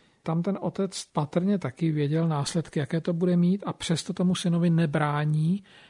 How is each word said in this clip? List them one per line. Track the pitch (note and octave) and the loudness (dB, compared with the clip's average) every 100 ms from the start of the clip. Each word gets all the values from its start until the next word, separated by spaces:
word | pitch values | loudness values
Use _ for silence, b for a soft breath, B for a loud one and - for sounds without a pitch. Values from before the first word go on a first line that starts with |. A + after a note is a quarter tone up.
| b b | b b
Tam | - E3 | -4 -2
ten | F3 F#3+ | 0 -2
otec | F3 - G3 - - | -4 -4 -6 -6 -8
patrně | - D3 F3+ F#3 G3+ | -4 -2 0 0 0
taky | D3 - E3 | -2 -2 -2
věděl | D3+ C#3+ D#3 E3 | 0 0 0 0
následky, | D3+ C#3 F3 D3+ - | 0 -2 -2 -2 -4
jaké | C#3 E3 | -2 -2
to | D#3+ | -2
bude | E3+ F3+ F3 | 0 2 4
mít, | F3 G3 F#3 | 4 2 -2
a | |
přesto | - - E3 - | -8 -2 -2 -2
tomu | F3+ F#3 | 0 0
synovi | F#3 F3 E3+ E3+ | 2 0 2 4
nebrání | E3 E3 D#3 D3+ D3 D3+ D#3 D#3 G3 F#3+ b b | 2 2 2 0 0 0 2 2 0 -4 b b